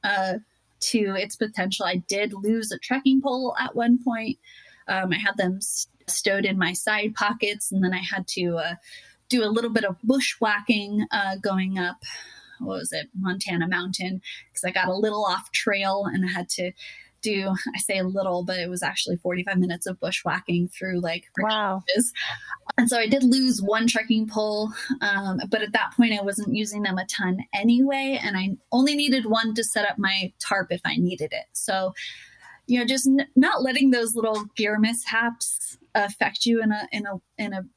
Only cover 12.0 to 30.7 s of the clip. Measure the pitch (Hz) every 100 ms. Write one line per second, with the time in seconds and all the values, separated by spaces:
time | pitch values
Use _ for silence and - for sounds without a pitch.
12 | - - - - - - 190 190 175 160
13 | 151 - 190 190 190 170 170 180 180 190
14 | 185 185 - - - - 185 185 185 185
15 | 214 208 202 185 - - - 196 196 196
16 | 196 190 185 185 180 - 180 - - -
17 | - _ 220 202 196 185 - 185 - 190
18 | 185 190 190 180 180 185 175 180 165 185
19 | - 175 180 180 180 185 180 170 - 185
20 | 165 - 170 170 - 175 175 - 190 180
21 | 175 170 - - 214 214 208 190 - 190
22 | 240 - - - - - - - 240 240
23 | 220 269 254 262 254 208 196 220 226 226
24 | 220 220 220 214 214 214 214 214 - 269
25 | 208 196 196 185 190 220 208 220 - -
26 | 233 214 196 202 202 202 214 208 202 185
27 | 190 - 190 185 - 202 220 240 269 277
28 | 269 277 - 196 190 190 _ 240 277 294
29 | 294 262 220 220 220 220 220 - 202 202
30 | 196 190 185 _ - 196 185